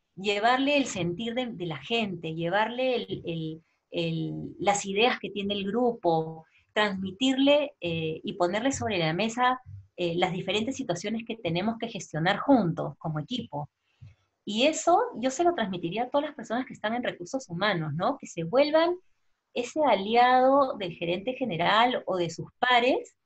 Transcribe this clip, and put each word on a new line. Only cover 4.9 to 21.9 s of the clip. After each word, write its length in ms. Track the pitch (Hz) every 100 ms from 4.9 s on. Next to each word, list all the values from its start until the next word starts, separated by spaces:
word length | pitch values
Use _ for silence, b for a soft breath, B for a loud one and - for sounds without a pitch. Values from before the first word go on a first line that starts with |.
| 196 240 226
que 100 | 196
tiene 240 | 202 196
el 120 | 202 196
grupo, 800 | 226 247 233 175 160 160 - b b b
transmitirle, 1000 | 214 208 190 190 180 262 262 277 294 285 -
eh, 420 | 170 165 160 160
y 100 | 202
ponerle 380 | 185 175 202 262
sobre 260 | 269 233 190
la 160 | 160
mesa, 460 | 170 220 233 247 254 - - - -
eh, 180 | 175 170
las 180 | 180
diferentes 420 | 185 190 208 226 269
situaciones 480 | - 170 208 226 -
que 120 | 226
tenemos 400 | 170 170 214 226
que 80 | 233
gestionar 500 | 185 - 156 175 196
juntos 560 | - 262 175 147 147 -
como 220 | 170 151
equipo. 500 | - 247 240 147 147 _ b b b b b _
Y 220 | - 214 277
eso 340 | 311 - 359 494 220
yo 120 | 262
se 140 | -
lo 100 | 349
transmitiría 500 | 339 202 180 170 208
a 60 | 247
todas 160 | 285 294
las 100 | 294
personas 300 | - 233 262
que 80 |
están 220 | - 214 240
en 80 |
recursos 440 | 240 - 175 269 -
humanos, 440 | 170 208 180 156
¿no? 240 | 147 208 277
Que 80 | -
se 180 | -
vuelvan 540 | 165 240 302 311 339 359 - _ _ _ _
ese 280 | - 240 311 285
aliado 880 | 196 196 233 247 254 262 277 262 208
del 160 | 185
gerente 400 | - 170 185 196
general 680 | 254 247 160 175 208 247